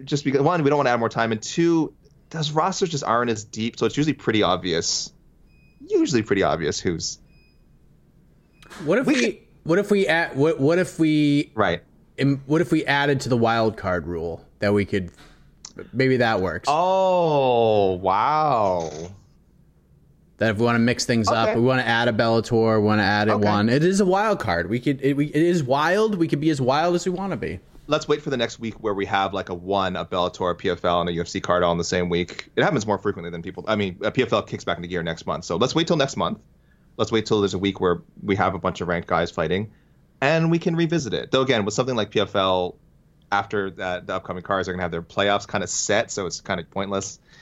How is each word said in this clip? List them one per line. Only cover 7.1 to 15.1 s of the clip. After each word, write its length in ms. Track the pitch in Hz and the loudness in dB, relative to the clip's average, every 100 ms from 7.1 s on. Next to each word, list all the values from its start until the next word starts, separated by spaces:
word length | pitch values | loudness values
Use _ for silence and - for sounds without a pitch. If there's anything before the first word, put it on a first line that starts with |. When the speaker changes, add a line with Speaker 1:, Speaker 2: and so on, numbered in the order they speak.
| - _ _ _ _ _ _ _ _ _ _ _ _ _ _ - - 151 | -10 _ _ _ _ _ _ _ _ _ _ _ _ _ _ -20 -8 -2
Speaker 2:
What 140 | 208 | 0
if 60 | 262 | 2
Speaker 1:
We 80 | 262 | 2
Speaker 2:
we, 40 | |
Speaker 1:
could 180 | 233 - - - | 0 -2 -12 -10
Speaker 2:
what 160 | 147 180 | -2 0
if 120 | 202 | 2
we 160 | 208 190 | 2 2
add, 300 | 165 170 131 | 2 0 2
what, 240 | 151 147 | 2 4
what 180 | 139 175 | 4 4
if 180 | 175 - | 2 0
we 540 | 160 151 147 143 - 107 | 2 4 4 2 0 0
Speaker 1:
Right. 280 | 98 85 - _ _ - | 0 -2 -6 _ _ -2
Speaker 2:
im-, 260 | 139 139 - | 0 0 0
what 160 | 156 | 0
if 100 | 170 | 2
we 140 | 156 - | 0 0
added 340 | 143 143 135 | 0 2 0
to 80 | 117 | 0
the 60 | 123 | 2
wild 400 | 117 117 113 104 | 2 2 0 -2
card 320 | 98 90 78 | -2 -4 -4
rule 380 | 85 85 85 - - | -6 -6 -8 -14 -4
that 140 | 104 | 2
we 120 | 104 95 | 2 2
could, 260 | 101 87 | -2 -6